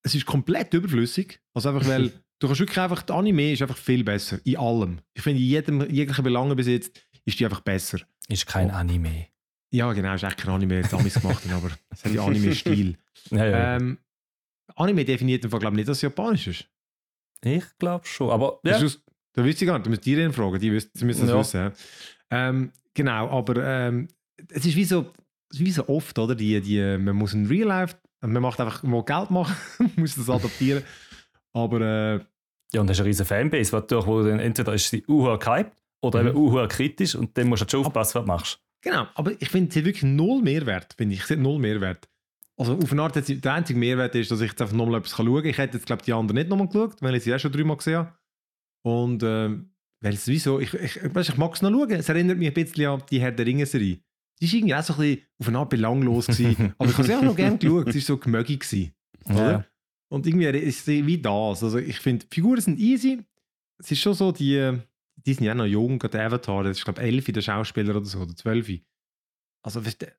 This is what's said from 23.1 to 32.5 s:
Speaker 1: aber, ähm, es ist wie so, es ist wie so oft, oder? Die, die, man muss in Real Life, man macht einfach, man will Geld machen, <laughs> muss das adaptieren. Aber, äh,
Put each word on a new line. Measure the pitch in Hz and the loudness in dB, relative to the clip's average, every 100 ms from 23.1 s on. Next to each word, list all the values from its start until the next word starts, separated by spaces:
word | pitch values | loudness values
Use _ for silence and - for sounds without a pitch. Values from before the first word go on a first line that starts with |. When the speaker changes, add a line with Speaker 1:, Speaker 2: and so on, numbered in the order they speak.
| 110 113 | 0 0
Speaker 1:
aber, | 135 117 123 | -2 0 -2
ähm, | 135 131 123 120 - _ _ - - | 0 -2 -2 -2 -6 _ _ -20 -10
es | 165 | -2
ist | 165 | 0
wie | 156 | 2
so, | 180 180 - _ _ _ _ | 2 0 -2 _ _ _ _
es | 135 | -2
ist | |
wie | 185 | 0
so | 160 - | 0 0
oft, | 147 - - | -2 -2 -2
oder? | 113 | -2
Die, | 120 107 104 | 0 2 0
die, | 98 104 98 95 | 2 0 2 0
man | 101 | 0
muss | 101 104 | 0 0
in | 104 | 0
Real | 104 175 220 | 2 2 2
Life, | 185 180 - _ _ | 0 -4 -8 _ _
man | 113 120 | -2 0
macht | 127 123 | 0 -2
einfach, | 117 - | -4 -2
man | 135 | -2
will | 117 | -2
Geld | 113 151 196 | 0 -2 0
machen, | 185 165 185 - - | 0 0 -4 -8 -2
<laughs> | 233 - | 0 2
muss | 160 | -2
das | 135 117 | -2 0
adaptieren. | 127 120 - 131 139 135 - - - _ _ _ | 0 -2 0 0 0 -4 -20 -20 -20 _ _ _
Aber, | 117 117 113 | -2 0 0
äh, | 110 110 107 104 - _ _ | 0 0 0 -2 -6 _ _